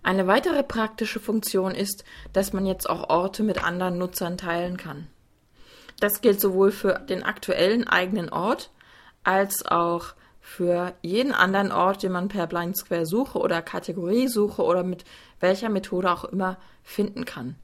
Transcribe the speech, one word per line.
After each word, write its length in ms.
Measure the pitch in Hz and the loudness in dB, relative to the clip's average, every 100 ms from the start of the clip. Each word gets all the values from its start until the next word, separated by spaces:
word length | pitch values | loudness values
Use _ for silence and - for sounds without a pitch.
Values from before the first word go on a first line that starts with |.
Eine 240 | - 190 185 | 2 2 4
weitere 380 | 226 370 294 | 4 4 0
praktische 560 | 277 226 220 220 220 220 | 0 -2 -4 -4 -6 -4
Funktion 560 | - 214 - 190 190 185 | -2 -2 0 0 0 -2
ist, 300 | 196 - - - - | -4 -6 -12 -18 -2
dass 220 | 190 196 | 0 0
man 120 | 190 190 | 0 0
jetzt 240 | 185 - | -2 -2
auch 200 | 170 - | -4 2
Orte 340 | 165 190 190 | 2 2 0
mit 180 | 214 180 | 0 0
anderen 360 | 170 175 185 175 | -2 0 -2 -2
Nutzern 400 | 180 - 175 180 | -4 -4 -6 -4
teilen 400 | 180 170 175 180 | -4 -2 -2 -6
kann. 300 | 165 143 160 _ _ _ _ _ - - - - | -10 -12 -14 _ _ _ _ _ -20 -20 -20 -2
Das 220 | 202 208 | -2 4
gilt 180 | 240 202 | 4 4
sowohl 320 | 202 185 196 | 2 4 4
für 220 | 202 196 | 4 0
den 300 | 180 - 185 | 0 -2 -4
aktuellen 640 | - - - - 185 233 - | -2 -4 -4 2 4 2 2
eigenen 440 | 180 185 185 170 | 2 2 -2 -2
Ort, 420 | - 196 277 - _ - - - _ | -2 0 -2 -6 _ -20 -20 -20 _
als 420 | - 190 196 - - | 2 2 2 -2 0
auch 480 | 170 170 170 - - - - | 2 2 -2 -6 -18 -20 -20
für 540 | - - 175 175 180 - | -20 -2 0 2 -2 -6
jeden 320 | 170 208 277 | -2 0 2
anderen 400 | - 185 196 196 | 2 4 4 2
Ort, 280 | - 180 190 | 2 2 2
den 120 | 190 | -2
man 160 | 180 196 | -2 -2
per 180 | 202 170 | -2 -2
Blind 300 | 175 170 196 | -2 -4 -6
Square 280 | - 175 160 | -4 -2 0
Suche 340 | 208 269 - | 0 0 0
oder 220 | 175 170 | 0 0
Kategoriesuche 1000 | 165 180 - 180 170 226 254 226 208 202 | -2 -8 -6 -6 0 2 2 2 0 2
oder 200 | 160 180 | 2 2
mit 200 | 180 180 - - - - | 0 -6 -10 -20 -20 0
welcher 260 | 180 190 226 | 2 2 0
Methode 420 | 196 196 180 185 | -2 -2 0 0
auch 140 | 175 | 0
immer 340 | - 190 185 185 - - | -4 -2 -2 -4 -16 -20
finden 420 | - - 202 202 - | -8 -2 -2 -4 -10
kann. 300 | - 123 - | -8 -10 -12